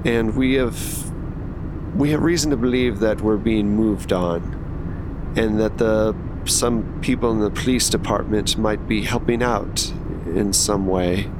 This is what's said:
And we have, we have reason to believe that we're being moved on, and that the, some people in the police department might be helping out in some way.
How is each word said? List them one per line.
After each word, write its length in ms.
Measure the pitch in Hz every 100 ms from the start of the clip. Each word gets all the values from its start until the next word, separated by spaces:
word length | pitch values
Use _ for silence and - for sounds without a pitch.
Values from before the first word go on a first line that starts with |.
And 320 | - 117 113 120
we 180 | 131
have, 220 | 135 120 - - - - - - - - - - - - -
we 140 | 147
have 120 | 151
reason 280 | 160 170 151
to 60 | 131
believe 420 | 123 127 123 98
that 200 | 107 98
we're 140 | 107 107
being 360 | 110 110 104
moved 380 | 104 110 98 -
on, 1200 | 92 87 85 85 - - - - - - - - -
and 220 | 113 107
that 200 | 110 -
the, 360 | 113 110 110 - - -
some 560 | - - 123 117 - -
people 300 | - 123 120
in 80 | 110
the 100 | 104
police 400 | 95 127 127 -
department 680 | 110 90 104 - 107 - -
might 300 | 110 104 -
be 160 | 110
helping 400 | 87 120 120 117
out 500 | 123 107 85 - - - - - -
in 180 | 87 101
some 340 | 95 - 101 95
way. 420 | 92 90 92 101